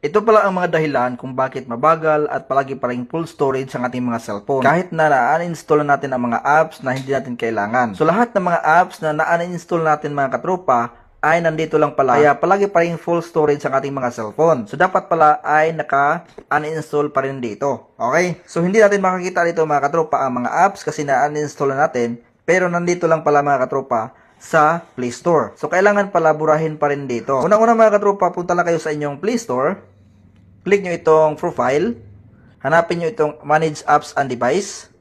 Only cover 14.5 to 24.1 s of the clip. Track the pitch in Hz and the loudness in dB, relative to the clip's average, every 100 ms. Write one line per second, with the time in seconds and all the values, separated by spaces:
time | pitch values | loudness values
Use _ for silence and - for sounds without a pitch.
14.5 | 151 104 - 185 196 - 170 151 151 - | 2 -2 0 0 0 -2 2 4 4 2
15.5 | 151 156 160 147 139 143 165 170 - - | 2 2 -2 -2 0 0 -2 -6 -20 -4
16.5 | 147 151 160 147 151 147 147 135 135 120 | -4 -2 -8 -4 -2 -2 -2 -4 -4 -8
17.5 | 101 143 127 - _ 117 143 180 165 - | -4 -4 -4 -8 _ -2 0 0 -4 -8
18.5 | - 170 214 208 202 190 185 180 180 170 | -4 0 4 4 4 0 -2 -4 -2 -2
19.5 | 165 156 147 139 165 160 139 135 123 123 | 0 0 0 0 -2 -2 -2 -2 -2 -4
20.5 | 127 190 196 - - 143 131 147 151 147 | 2 0 0 -10 -8 -2 0 0 -2 -6
21.5 | - 139 135 156 127 120 120 _ _ - | -2 -2 0 -2 0 -4 -6 _ _ 0
22.5 | 185 180 175 175 175 170 160 151 147 143 | 2 2 -2 -2 -2 0 0 2 2 2
23.5 | 139 127 139 131 120 113 | 0 0 -4 -2 -4 -4